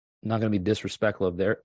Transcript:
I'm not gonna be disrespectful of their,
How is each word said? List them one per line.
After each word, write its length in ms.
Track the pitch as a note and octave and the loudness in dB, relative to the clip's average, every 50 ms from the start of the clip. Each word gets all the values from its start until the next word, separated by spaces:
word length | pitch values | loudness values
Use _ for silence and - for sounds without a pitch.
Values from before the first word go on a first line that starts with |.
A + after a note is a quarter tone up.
| _ _ _ _ - | _ _ _ _ -4
I'm 60 | A2 | -2
not 100 | A2+ A2 | 0 0
gonna 120 | A2 A2 | 2 2
be 80 | G#2+ G2 | 0 2
disrespectful 680 | F2+ G#2 G#2+ - - F#2+ - - - G#2+ G2+ - G2 | 2 2 0 0 -2 -8 -4 0 0 0 0 0 -2
of 100 | F#2 F2 | -2 0
their, 220 | F2+ F#2+ G2+ A2 - | 0 0 0 0 -2